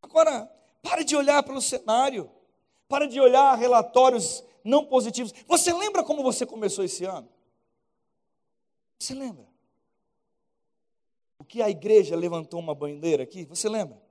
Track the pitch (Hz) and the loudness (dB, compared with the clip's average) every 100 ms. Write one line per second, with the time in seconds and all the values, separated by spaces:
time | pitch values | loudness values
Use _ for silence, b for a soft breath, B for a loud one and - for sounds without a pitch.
0 | - 320 320 262 214 _ _ _ 339 - | 0 2 2 0 -10 _ _ _ -6 -4
1 | 320 294 277 285 277 269 - 196 - 226 | 0 0 2 2 0 -6 -6 -6 -2 0
2 | 277 247 147 _ _ _ _ _ _ 277 | 0 -4 -12 _ _ _ _ _ _ -4
3 | 294 240 254 262 277 254 247 240 233 247 | -4 4 6 8 6 4 4 2 4 4
4 | 262 240 190 - - b 208 269 294 262 | 4 4 -4 -10 -16 b 0 0 2 -2
5 | 226 233 233 B B 339 349 339 415 392 | -2 -8 -10 B B 0 0 -2 -2 -4
6 | - 302 262 226 240 226 208 208 185 - | -2 -2 -2 -4 -8 -6 -8 -6 -8 -8
7 | 185 175 113 _ _ _ _ _ _ _ | -10 -12 -16 _ _ _ _ _ _ _
8 | _ _ _ _ _ _ _ _ _ _ | _ _ _ _ _ _ _ _ _ _
9 | - 262 269 165 104 _ _ _ _ _ | -14 -12 -14 -14 _ _ _ _ _ _
10 | _ _ _ _ _ _ _ _ _ _ | _ _ _ _ _ _ _ _ _ _
11 | _ _ _ _ - 233 214 170 180 214 | _ _ _ _ -18 -4 -4 -4 4 4
12 | 175 170 175 170 151 170 165 143 147 147 | 4 -2 -6 -8 -10 -12 -10 -10 -10 -8
13 | 165 151 131 185 156 170 214 220 170 - | -2 -2 -4 -14 -14 -8 -6 -6 -8 -14
14 | _ | _